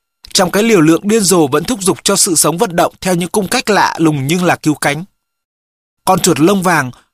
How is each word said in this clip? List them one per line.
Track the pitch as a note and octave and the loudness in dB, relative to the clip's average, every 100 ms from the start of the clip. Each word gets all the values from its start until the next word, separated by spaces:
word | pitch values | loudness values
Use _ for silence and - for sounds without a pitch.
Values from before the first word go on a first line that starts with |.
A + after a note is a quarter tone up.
| _ _ - | _ _ -6
trong | F#3+ F3+ | -2 0
cái | F#3+ | 0
liều | A3+ G#3 | 2 4
lượng | D#3 E3 | 4 2
điên | G3 A3+ | 2 0
rồ | F#3 F#3 D3 | 2 2 2
vẫn | D3 | 0
thúc | E3+ A#3+ | -4 -4
giục | F#3 D3+ | -4 -4
cho | - G3 | -2 -2
sự | - D#3 | 0 0
sống | D#3 E3+ | 0 0
vận | A3+ E3 | -2 0
động | D#3+ - | -2 -2
theo | F#3 F3+ | -4 -2
những | F3+ | -2
cung | G#3+ F#3+ | -4 -2
cách | B3 B3 | -4 0
lạ | F#3+ C#3 - | 0 0 0
lùng | D#3+ D3 C3+ | 0 0 -2
nhưng | F3 | -2
là | F3 C3 | 0 -2
cứu | D#3 D3 | -2 -2
cánh. | D3+ D3 F#3 _ _ _ _ _ _ _ _ _ - | -2 -4 -10 _ _ _ _ _ _ _ _ _ -2
Con | F#3 | 0
chuột | E3+ D3+ | 2 2
lông | D#3+ G3+ | 2 2
vàng | F3+ D#3+ B2+ - _ | 0 0 -2 -8 _